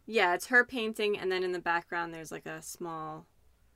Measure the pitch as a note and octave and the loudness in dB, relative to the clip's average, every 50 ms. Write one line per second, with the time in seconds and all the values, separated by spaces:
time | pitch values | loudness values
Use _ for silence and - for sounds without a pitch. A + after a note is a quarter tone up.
0 | _ - A3 A3+ F#3+ F3 F3 F3+ - - C4 B3 A#3+ A#3+ C4 B3+ A3 A3 A3 - | _ -2 2 4 4 6 4 2 2 4 6 6 6 4 2 -2 -2 -2 -2 0
1 | G#3+ G#3 G#3 - - F#3 F#3+ F#3 F#3 F3+ F3+ F3+ E3+ F3 E3+ E3+ E3+ - F3+ E3+ | 0 0 0 0 0 0 0 0 0 0 -2 -2 0 0 0 0 -2 -2 -4 -4
2 | E3+ E3 E3 E3 D#3+ D#3 E3+ D#3 - D#3+ D#3+ D#3+ D#3+ - - - F3 E3+ D#3+ D#3+ | -4 -4 -6 -10 -10 -10 -10 -10 -10 -10 -10 -10 -10 -12 -10 -8 -8 -8 -6 -6
3 | D#3 D#3 D#3 D#3 - _ _ _ _ - - _ _ _ _ | -8 -8 -10 -12 -14 _ _ _ _ -20 -20 _ _ _ _